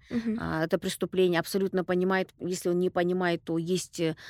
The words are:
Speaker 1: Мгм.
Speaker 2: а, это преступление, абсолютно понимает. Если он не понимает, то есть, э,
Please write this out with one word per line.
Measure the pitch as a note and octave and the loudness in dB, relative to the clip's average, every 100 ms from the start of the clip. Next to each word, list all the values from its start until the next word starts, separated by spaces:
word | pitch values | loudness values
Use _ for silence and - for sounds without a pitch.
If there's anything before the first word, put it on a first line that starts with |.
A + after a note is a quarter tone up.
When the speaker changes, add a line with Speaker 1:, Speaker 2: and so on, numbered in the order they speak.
| - | -6
Speaker 1:
Мгм. | A#3+ A3+ A3 | -4 -2 -2
Speaker 2:
а, | E3 D#3+ E3 | -2 -2 0
это | F#3 | 0
преступление, | F#3+ - F3+ F3+ F#3 E3+ | -2 -4 -2 2 4 4
абсолютно | E3+ G3 F#3+ F#3 F3 | 0 0 0 0 0
понимает. | F3+ F#3 F#3+ F#3 - | 2 2 2 0 -6
Если | E3+ F#3 F3+ | -6 -4 0
он | F3 | 0
не | F#3 | 0
понимает, | F3+ F3 F3+ F3+ E3+ | 0 0 2 0 0
то | - E3 | -2 -4
есть, | E3 F#3 - - | 0 -2 -4 -4
э, | D#3+ D#3 - | -2 -4 -10